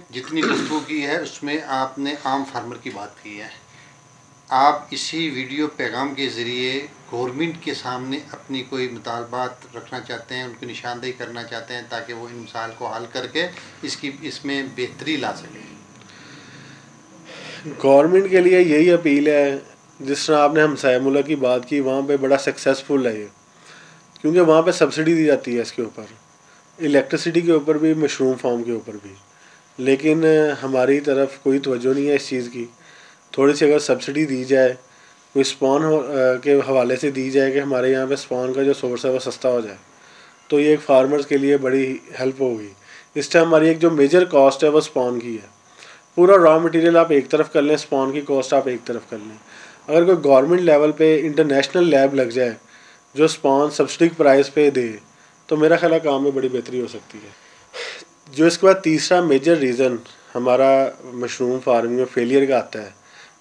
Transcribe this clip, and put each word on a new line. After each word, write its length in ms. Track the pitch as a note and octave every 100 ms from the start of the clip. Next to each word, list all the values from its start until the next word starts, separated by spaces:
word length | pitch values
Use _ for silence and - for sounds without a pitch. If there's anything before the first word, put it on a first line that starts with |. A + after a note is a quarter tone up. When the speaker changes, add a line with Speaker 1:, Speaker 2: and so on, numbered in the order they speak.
| -
Speaker 1:
जितनी 300 | B2+ C3+ D#3+
गुफ्तगू 380 | F#3 - C3+ D3+
की 220 | C3 D3+
है 220 | C#3+ E3
उसमें 400 | C#3+ - C#3+ D3+
आपने 540 | C#3+ C3 C3 - C#3 D3 C3+
आम 180 | C#3
farmer 320 | C3 A#2+ A#2 A#2
की 140 | B2+
बात 260 | G2+ G#2 -
की 140 | G#2 G#2
है। 120 | G#2+ - _ - - _ _ _ _ _ -
आप 380 | C3 C#3+ D3 -
इसी 360 | C3 - D#3+ E3
वीडियो 380 | B2+ B2+ C#3+ D3+
पैगाम 420 | - B2 A#2 C#3
के 180 | C3+ C3
ज़रिए 640 | A2+ A#2+ B2 B2+ C3+ D3+ - -
गवर्नमेंट 500 | A#2+ B2+ C3 E3 E3
के 100 | D#3
सामने 440 | C#3 B2+ B2+ C3 C#3+ -
अपनी 280 | - - C3
कोई 280 | B2 C3+ B2+
मुतालबात 720 | A#2 A#2 A#2 A#2 B2 B2 - - A#2
रखना 240 | - B2+
चाहते 360 | A2+ A#2 - B2+
हैं, 100 | B2+
उनकी 200 | A#2 B2+
निशानदेही 480 | A2+ B2 A#2+ B2+
करना 300 | B2 A2+ A#2+
चाहते 300 | A2+ A#2 A#2
हैं 160 | A#2+ A#2
ताकि 240 | A#2+ A#2
वो 160 | A#2 A#2+
इन 60 | A#2+
मसाइल 360 | G#2+ A#2 A2+
को 160 | A2 A#2+
हल 180 | A2+ A#2+
करके 400 | C3 B2+ D3+ F3 - - - D3
इसकी, 200 | - C#3+ C#3
इसमें 520 | D3 - C#3+ C#3 C3 A2
बेहतरी 420 | B2 - D#3 D3+
ला 140 | A2+
सकें? 440 | F#2+ - - - - - - - - - - - - - - - - _ - - - - - D#3 C#3
Speaker 2:
गवर्नमेंट 460 | C#3 C#3 D#3 F#3 G3
के 120 | F#3
लिए 180 | F3+ F3+
यही 300 | F3 D3+ F3
अपील 400 | F3 E3 C#3+ D3
है, 320 | D3 C#3+ C#3 - - _ -
जिस 260 | C3+ C#3+ -
तरह 100 | D3+
आपने 240 | D3 D#3
हमसाया 380 | D3+ C3+ C3+ B2+
मुल्क 260 | C3+ C#3 C#3+
की 100 | D3
बात 300 | B2+ B2 A#2+
की, 140 | D3
वहाँ 220 | C3 C3+
पे 160 | C#3 C#3+
बड़ा 200 | C3+ C3+
successful 680 | - C3+ C#3 C3+ - C#3+ A#2+
है 120 | G#2+
ये, 100 | G#2 - _ _ - - - - _ _
क्योंकि 180 | D#3 F3
वहाँ 220 | E3 D#3
पे 100 | E3+
subsidy 420 | - C#3+ D3+ D#3+
दी 120 | E3+ D3+
जाती 300 | C3+ C3 A#2+
है 60 |
इसके 200 | A2 -
ऊपर, 260 | A2 - G#2+ - _ _ _ _ _ -
Electricity 600 | D#3 D3 - D#3 E3+ E3
के 100 | F3
ऊपर 260 | D#3+ C#3+ D3+
भी, 160 | D#3+
mushroom 420 | D#3 C#3+ - C3 B2+
farm 280 | C3 A#2+
के 80 | A#2+
ऊपर 200 | A2+ A2
भी। 260 | G#2 G2+ G2 _ _ _ _ _ -
लेकिन 420 | C3 C3+ D#3 D#3 D#3+ D#3 D3+
हमारी 480 | C3+ C3+ C3 B2+ C#3+
तरफ 400 | D3 C3+ C3+ -
कोई 160 | C#3 C#3
तवज्जो 340 | C#3 B2 B2+
नहीं 140 | C#3 C#3+
है 80 | C#3
इस 140 | -
चीज़ 200 | C3 A#2+
की। 200 | A#2+ A#2 - _ - - _ _ -
थोड़ी 160 | C#3
सी 120 | C#3+ D3+
अगर 140 | D3
subsidy 460 | D3 B2 - C#3+ D#3
दी 180 | B2+
जाए, 340 | B2+ C3+ C3 B2+ _ _ _ _ _
कोई 100 | C#3
spawn 400 | C3 - C3+ C#3
हो, 140 | D#3+ D#3
अ, 100 | C3 C#3+
के 360 | B2+ B2+ C3+
हवाले 440 | C#3 B2+ C3 B2 C3
से 160 | D3
दी 180 | C3+ C3
जाए 220 | C#3 C3+
कि 80 | C3+
हमारे 320 | C#3 B2+ C3
यहाँ 160 | C3 C3
पे 80 | C#3
spawn 380 | - B2+ B2+
का 100 | C3
जो 100 | C#3
source 320 | C3+ B2+ A#2+ C3
है 60 |
वो 80 | B2+
सस्ता 300 | B2+ - C3
हो 120 | B2
जाए, 160 | G#2+ F#2 _ _ - - - _ -
तो 100 | D3
ये 140 | D3+
एक 60 | D3+
फार्मर्स 460 | - C3 C3+ D3 C#3
के 120 | C#3+
लिए 200 | C#3 C#3+
बड़ी 440 | C3 C3+ C3 C3 - A#2
help 220 | C3 C3
होगी। 280 | C3 A2+ G#2 G2 - - - D3+
इस 160 | C#3
time 140 | E3+ E3
हमारी 240 | D#3+ D#3+
एक 80 | D#3+
जो 140 | E3+
major 340 | D#3 C#3 F3 F3+
cost 380 | D3 C3+ C3
है 60 | D3+
वो 120 | D3+
spawn 380 | D3+ C#3 B2 B2
की 160 | A#2+ A2
है। 200 | G2 _ _ _ - - _ -
पूरा 200 | F3+ G3
raw 240 | E3 D#3+
material 380 | E3 E3 E3 E3+
आप 140 | D#3+
एक 180 | C#3+ B2
तरफ 200 | D3+ D3+
कर 80 | D#3
लें, 160 | C#3+ D3+
spawn 360 | - C#3 C3+
की 80 | D3
cost 320 | C#3+ C3+ C3
आप 140 | C#3 C3+
एक 160 | A#2+
तरफ 200 | - A#2 -
कर 60 | A2
लें। 220 | G#2+ G#2+ - - - - -
अगर 160 | D#3 F3
कोई 100 | F3
गवर्नमेंट 460 | C#3+ C3+ C#3+ F3+
level 300 | F3 D3 D3+
पे 260 | D3+ D#3+ D#3
international 640 | D#3 D3 D#3 C#3 C3+ F3+
lab 320 | F3 C#3 C3+ C#3
लग 140 | A#2+
जाए 280 | A#2+ B2 A2 _ - - _ _ C3+
जो 120 | D#3
spawn 420 | - C#3 C#3 D3+
subsidy 460 | D3+ C3+ - E3 E3
प्राइस 340 | D3 C3+ C3+
पे 220 | D#3 D3
दे, 280 | C3 A#2 G#2+ - _ _ _ -
तो 80 | D3+
मेरा 200 | D#3 E3
ख्याल 160 | E3+
है 60 | D#3+
काम 240 | D#3 C3+
में 120 | C#3 C3+
बड़ी 140 | C3
बेहतरी 300 | B2 A#2+ B2+
हो 80 | A#2
सकती 300 | A2 - G#2+
है। 120 | G#2 G2+ _ _ _ - - - - _ - C3+
जो 120 | E3
इसके 200 | E3 F#3+
बाद 140 | F#3+
तीसरा 380 | E3 D#3 - F3+
major 360 | E3+ C3+ D3 E3
reason 420 | C3 A#2+ C3 A#2 - - -
हमारा 580 | B2 B2 B2+ C3+ C3+ C3+ - C3
mushroom 540 | B2 A#2+ - B2 B2+
farming 380 | C3 A#2+ A#2 B2
में 80 | B2+
फेलियर 400 | C3 A#2+ C#3 C#3
का 120 | B2+
आता 220 | - A2
है 160 | G2+ - _ - - _